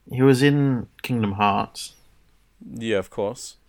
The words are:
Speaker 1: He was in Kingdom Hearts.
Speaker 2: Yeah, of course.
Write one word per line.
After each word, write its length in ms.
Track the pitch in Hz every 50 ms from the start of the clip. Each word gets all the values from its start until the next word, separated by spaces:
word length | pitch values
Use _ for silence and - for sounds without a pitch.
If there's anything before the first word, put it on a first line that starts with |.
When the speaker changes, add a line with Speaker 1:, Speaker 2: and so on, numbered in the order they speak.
| _ -
Speaker 1:
He 120 | - 123
was 200 | 131 139 131 123
in 460 | 143 143 143 143 139 139 131 117 - - _ -
Kingdom 300 | - - 127 117 107 101
Hearts. 600 | 98 101 104 101 101 104 107 - - - - - _ _ _ _ _ _ _ _ _ _ _ _ _ _ - -
Speaker 2:
Yeah, 300 | 127 117 113 113 107 95
of 120 | 92 -
course. 460 | - 117 101 104 123 - - - - _ _